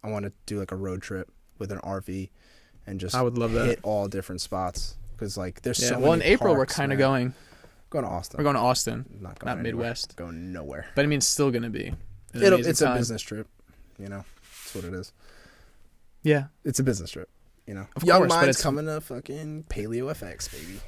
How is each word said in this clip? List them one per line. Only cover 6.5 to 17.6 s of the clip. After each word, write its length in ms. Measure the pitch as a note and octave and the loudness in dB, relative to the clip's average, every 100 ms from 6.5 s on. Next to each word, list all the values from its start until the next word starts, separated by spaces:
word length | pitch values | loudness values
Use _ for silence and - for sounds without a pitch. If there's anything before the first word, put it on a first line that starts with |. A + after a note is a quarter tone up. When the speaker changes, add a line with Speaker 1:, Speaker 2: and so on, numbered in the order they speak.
Speaker 2:
we're 60 | C#3+ | 4
Speaker 1:
parks, 160 | C3 - | 4 0
Speaker 2:
kinda 140 | C#3 | 0
Speaker 1:
man. 40 | C#3 | 4
Speaker 2:
going. 360 | C3+ C3+ B2+ - - - - _ _ | 4 4 0 -4 -14 -20 -20 _ _
Speaker 1:
Going 140 | D3+ | -4
to 60 | A2+ | -4
Austin. 280 | E2+ - C#3 | -4 -6 0
Speaker 2:
We're 60 | |
going 100 | D3 | 2
to 60 | C3+ | 4
Austin, 440 | B2 A#2+ - A2+ C3 - | 4 2 0 -4 -8 -12
Speaker 1:
Not 180 | F#2+ - | -14 -8
going 60 | - | -6
Speaker 2:
not 120 | A#2+ | -4
Speaker 1:
anywhere. 140 | A#2 A#2 | -2 -2
Speaker 2:
Midwest. 320 | A#2 A#2+ - | -4 -4 -8
Speaker 1:
Going 380 | - E2+ E2 F#2 | -10 -12 -10 -10
nowhere. 340 | F2 C#2+ C#2 - | -8 -8 -10 -2
Speaker 2:
But, 100 | - | 2
I 20 | D3 | 2
mean, 80 | D3 | 4
it's 80 | - | 2
still 240 | - C#3 | 2 2
gonna 180 | A#2+ A#2 | 2 -2
be 160 | G#2+ - | -6 -6
an 80 | - - - - | -8 -10 -16 -12
Speaker 1:
It'll, 200 | A#2+ G3 | 4 6
Speaker 2:
amazing 160 | F3+ D#3+ | 6 4
Speaker 1:
it's 100 | D3+ | 2
a 40 | C#3 | 4
Speaker 2:
time. 100 | B2 | 2
Speaker 1:
business 240 | A#2 A2 | 0 -4
trip. 280 | - G#2+ A2 _ _ - - - | -8 -10 -12 _ _ -20 -20 -14
You 100 | G2 | -12
know, 160 | G2 - - - - | -12 -14 -20 -20 -18
that's 120 | - G2 | -12 -10
what 80 | |
it 100 | F2+ | -8
is. 180 | F#2 F2+ _ - - - - - - - _ - - | -10 -12 _ -20 -20 -20 -20 -20 -20 -20 _ -20 -2
Speaker 2:
Yeah. 220 | D3+ D3 C#3 _ | 2 4 2 _
Speaker 1:
It's 140 | - - | -4 0
a 60 | |
business 260 | C3+ G2 E2 | 0 0 -6
trip. 180 | - F2 _ _ _ | -12 -14 _ _ _